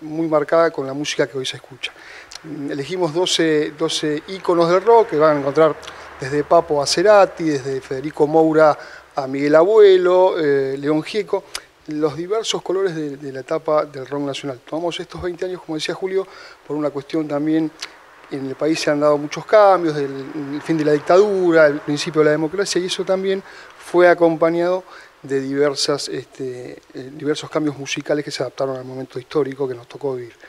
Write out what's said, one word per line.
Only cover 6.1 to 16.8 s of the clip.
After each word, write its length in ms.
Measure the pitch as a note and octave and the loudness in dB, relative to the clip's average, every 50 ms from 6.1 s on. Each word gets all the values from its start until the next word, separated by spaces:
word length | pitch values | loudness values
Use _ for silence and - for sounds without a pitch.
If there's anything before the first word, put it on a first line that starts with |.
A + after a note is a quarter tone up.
| - - | -16 -12
desde 240 | C#3 C3 C#3+ D3 C#3+ | -10 -6 -4 -4 0
Papo 380 | - F3 E3+ D#3+ - D3+ C#3+ | 4 4 4 4 2 0 -2
a 60 | C#3 C#3 | 0 0
Cerati, 560 | - E3+ F3 G#3 G#3+ G3+ F#3+ F3+ - - E3+ D#3 | 0 2 4 6 6 6 6 4 2 -2 -2 -2
desde 300 | D3 C3+ B2 C3+ C3+ C3 | -2 -2 -4 -6 -8 -8
Federico 460 | - - C#3 C3 C3+ D#3 - - D3+ | -8 -8 -8 -8 -8 -6 -2 0 0
Moura 520 | C#3+ D#3 D#3+ D#3+ D#3+ D#3 D#3 D#3 D3+ C#3 - - - - - - _ - | 2 4 4 4 4 4 6 6 6 4 2 -4 -18 -20 -20 -20 _ -8
a 140 | - C#3 C3+ | -6 -6 -4
Miguel 260 | C3+ C#3 C#3+ D3 D3+ | -4 -2 0 4 4
Abuelo, 840 | D#3 E3+ F#3+ A3 A3 G#3 G3 F#3+ F#3 F3+ F3+ F3+ F#3 F#3 F#3 - F3+ | 6 6 6 6 8 8 8 8 6 4 4 4 4 4 4 2 0
eh, 380 | D#3+ D3 C#3+ C#3 C3+ C3+ C3+ C#3 | 0 0 2 0 0 -2 -4 -4
León 240 | C#3+ C#3+ D#3 D#3 D3+ | -2 -2 -2 -2 -2
Gieco, 400 | - - G#3+ G3 - - G3 F#3+ - - - - _ _ _ _ - | -4 -4 -6 -4 -4 -4 -6 -6 -6 -14 -16 -16 _ _ _ _ -10
los 280 | D#3 D3+ D#3 D#3 C3+ | -6 -2 -2 -2 -2
diversos 460 | D3 F3 F3+ G#3 A3+ G#3+ - - F3+ - | -4 -6 -4 -4 -4 -2 -4 -4 -4 -4
colores 320 | - F3+ F#3+ G3 F#3+ D#3+ | -4 -2 -2 -2 -2 -2
de, 220 | D#3+ D3+ D3 C#3 C3+ | -4 -6 -8 -8 -10
de 140 | D3+ C3+ | -12 -12
la 100 | B2+ C3 | -12 -10
etapa 440 | B2+ - E3 D#3 D3+ - D3+ D3+ D#3+ | -8 -6 -6 -4 -2 0 0 0 0
del 220 | D3+ C#3+ C#3 C3 B2 | -2 -6 -14 -12 -8
rock 140 | C#3+ C#3+ | -6 -6
nacional. 400 | D3 C#3 C3+ - - C#3+ B2+ A#2 - - | -4 -6 -6 -8 -8 -10 -10 -12 -12 -10
Tomamos 320 | - D#3 F3 E3+ D#3 - | -8 -6 -6 -6 -6 -8
estos 220 | F3+ - - E3 | -10 -12 -12 -10
veinte 240 | E3+ F3+ F3 D#3 F#3+ | -8 -8 -8 -6 -8
años, 160 | F#3 F#3 E3+ | -8 -8 -10
como 140 | - - D#3+ | -10 -8 -8
decía 180 | D#3 D3+ - E3+ | -8 -6 -8 -8
Julio, 320 | - F#3+ F#3+ F#3+ F#3+ F#3+ - - - - - - _ _ | -6 -6 -6 -4 -4 -6 -6 -10 -20 -20 -20 -20 _ _
por 100 | - D3 | -8 -6
una 140 | D3+ | -4